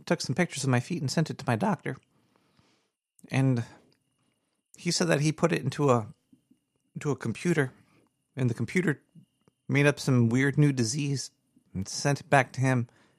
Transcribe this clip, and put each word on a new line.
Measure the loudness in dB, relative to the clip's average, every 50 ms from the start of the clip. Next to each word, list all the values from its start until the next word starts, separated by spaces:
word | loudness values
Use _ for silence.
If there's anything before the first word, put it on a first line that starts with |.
| -4
took | -4 -4 -2
some | -4 -4 -2
pictures | -2 -2 -2 -2 -4
of | -2 0
my | 0 0
feet | 0 -2 -6 -6
and | -6 -4
sent | -2 -2 -2 -2
it | -4 -6
to | -4
my | -2 0
doctor. | 0 0 0 -2 -2 -4 -8 -10 -10 _ _ _ _ _ _ _ _ _ _ _ _ _ _ _ _ _ _ _ _ _ _ _ _ -12 -6
And | -2 0 2 2 2 0 -2 -6 -10 -20 _ _ _ _ _ _ _ _ _ _ _ _ _ _ _ _ _ _ _
he | -10 -6 -4
said | -2 0 2 2
that | 2 2
he | 2 0
put | 0 0 0 0
it | 0 0
into | -4 -4 -2 0 2 2
a, | 2 2 0 -4 -12 _ _ _ _ _ _ _ _ _ _ _ _ _ _ _ -14
into | -8 -6 -4
a | -4
computer, | -4 -4 -6 -6 -2 0 0 2 2 0 -2 -4 -14 _ _ _ _ _ _ _ _ _ _ -6
and | -2 -2 -2
the | 0
computer | -2 -4 -2 -2 0 0 0 -2 -4 _ _ _ -20 -20 _ _ _ _ _ _ _ _ 0
made | 2 4 4
up | 4 2 2
some | 0 2 4 4 4 4
weird | 2 2 2 2 4
new | 4 4 4
disease | 4 2 0 -2 -2 -4 -4 -4 -4 -6 -6 -10 _ _ _ _ _ _ _ _ -8
and | -8 -8 -8
sent | -6 -4 -2 0 -2 -2
it | 0 2
back | 4 4 4 2
to | 0 0
him | 0 2 2 2 0 -4 _ _ _ _ _